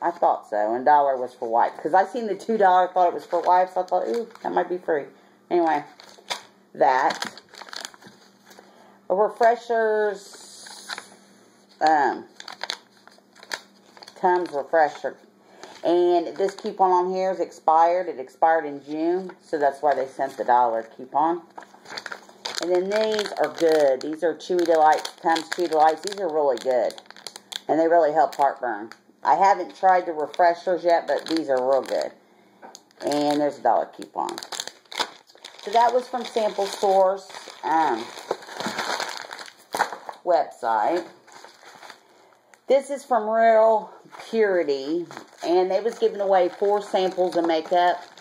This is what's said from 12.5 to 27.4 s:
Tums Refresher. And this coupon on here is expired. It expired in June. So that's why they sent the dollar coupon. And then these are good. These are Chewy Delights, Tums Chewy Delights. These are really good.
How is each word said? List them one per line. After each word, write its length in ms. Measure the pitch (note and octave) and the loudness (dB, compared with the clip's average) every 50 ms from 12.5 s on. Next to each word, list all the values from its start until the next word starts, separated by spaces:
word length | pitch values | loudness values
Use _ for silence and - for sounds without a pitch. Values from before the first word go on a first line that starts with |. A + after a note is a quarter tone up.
| - - - - - - _ _ _ _ _ - _ _ _ _ _ - - - - - - _ _ _ _ _ _ - - - - | -14 -14 -10 -10 -10 -12 _ _ _ _ _ -20 _ _ _ _ _ -20 -14 -14 -14 -14 -14 _ _ _ _ _ _ -20 -20 -20 -12
Tums 360 | - - F#3 F3+ F3+ F3 E3 | -2 0 2 2 2 0 -2
Refresher. 640 | D3 C#3+ C3 - - E3 D#3 C#3+ - - - C3 - - - _ _ _ _ _ - - - - - - - | -6 -6 -4 0 4 4 4 4 2 -4 -8 -8 -8 -10 -18 _ _ _ _ _ -20 -20 -20 -20 -20 -6 -2
And 540 | - E3+ F3 F3 F3 F3 F3 E3 - D3+ - | 2 2 4 4 4 4 2 0 -2 -4 -4
this 180 | G3 F#3+ G3 | -4 -4 -4
coupon 360 | - - G#3+ F#3+ - F#3+ F#3 | -6 -10 -10 -2 0 2 4
on 200 | F3+ F3 F3+ F#3 | 4 2 2 0
here 200 | F#3 F#3 F#3+ F#3+ | -2 -2 -2 -2
is 80 | F#3 E3+ | -2 -2
expired. 680 | F3 - - - _ - D#3 D#3+ E3 E3+ F3 F3+ F#3 E3+ | -6 -6 -8 -4 _ 2 4 4 4 4 2 0 -2 -4
It 120 | C#3+ A#2+ | -8 -10
expired 460 | B2+ C3 - _ E3+ D#3+ E3 E3 D3+ | -12 -14 -4 _ 2 2 2 2 0
in 180 | D3 C#3+ C#3 C#3 | -4 -10 -10 -10
June. 480 | C#3+ D3+ D#3 D#3+ E3+ F3 F#3 F#3+ F3+ E3 - | -10 -6 -2 -2 0 0 -2 -4 -8 -14 -18
So 160 | _ - - D3+ | _ -8 -4 0
that's 240 | D3 C#3 C3+ - | 0 0 0 0
why 120 | - D3 C#3 | 0 0 0
they 140 | C3 C3 C3 | 0 -2 -6
sent 300 | - - C#3 C3+ - - | -6 -6 -6 -6 -6 -6
the 60 | G#2+ | 0
dollar 400 | - A#2+ B2 B2 A#2 A2+ A2+ A2+ | 2 4 4 4 2 0 -4 -6
coupon. 580 | - - - C3 - - C#3 D3+ E3 F3 F3 - - _ - - - - - _ - - - - - - - - - - - - - - - | -8 -14 -18 -18 -4 -2 0 2 2 0 -2 -6 -14 _ -20 -20 -20 -20 -20 _ -18 -18 -16 -14 -14 -16 -16 -18 -20 -20 -14 -14 -10 -8 -6
And 100 | F3+ E3+ | -2 0
then 180 | F3+ F3+ F3+ G3 | 0 0 0 0
these 420 | G3+ G#3+ A3 A3 G#3+ G#3+ G#3 - - | -2 -2 0 0 -2 -2 -4 -6 -4
are 140 | - D#3 D3+ | -4 -4 -4
good. 540 | C#3 - E3 E3 D#3 D#3 D3 C#3 C3 C3 | -2 0 2 2 4 4 4 4 2 0
These 220 | C#3 D3 D#3 D3+ F3+ | -4 -8 -8 -4 -4
are 120 | E3 D#3 | -4 -4
Chewy 300 | - - - F#3 F3 E3+ | -4 -6 -4 -2 0 2
Delights, 500 | E3 E3 D#3+ D3+ D#3 D3+ - - - - - | 2 4 6 6 6 4 4 0 -8 -14 -4
Tums 280 | - E3+ E3 D#3+ D#3 - | -2 0 0 0 -2 -6
Chewy 200 | - - F3 E3 | -6 -4 -4 -2
Delights. 320 | D#3+ D#3 D3+ D#3+ D#3+ D#3 | 2 4 4 4 2 0
These 180 | - - - G3+ | -6 -8 -6 -4
are 120 | G3 E3 | -6 -4
really 260 | D3+ D#3 D3 C#3 B2 A#2 | -2 0 0 0 0 0
good. 440 | - C3 B2+ B2 G#2 - - - - _ - - - - - - | -2 0 0 0 0 -2 -4 -8 -16 _ -20 -20 -18 -18 -18 -18